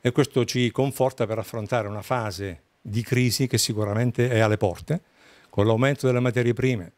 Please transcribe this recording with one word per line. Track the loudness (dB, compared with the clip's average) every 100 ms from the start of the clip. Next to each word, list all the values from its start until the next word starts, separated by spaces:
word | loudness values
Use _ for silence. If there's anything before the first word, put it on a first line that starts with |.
e | 0
questo | 2 2 2
ci | 0 0 0
conforta | 0 -2 0 -2 0 -4
per | -4
affrontare | -6 -8 -4 -2 -2
una | -8
fase | -4 -2 -2 -6 -8 -10 _ _
di | -6 -6
crisi | -2 2 2 2 0
che | 0
sicuramente | 0 -2 -2 0 0 0 2
è | 4
alle | 4 4
porte. | 0 -2 -4 -6 _ _ -20 -20 _
Con | 0
l'aumento | 2 4 2 2 2
delle | 2
materie | 2 0 0
prime | 0 0 -2 -6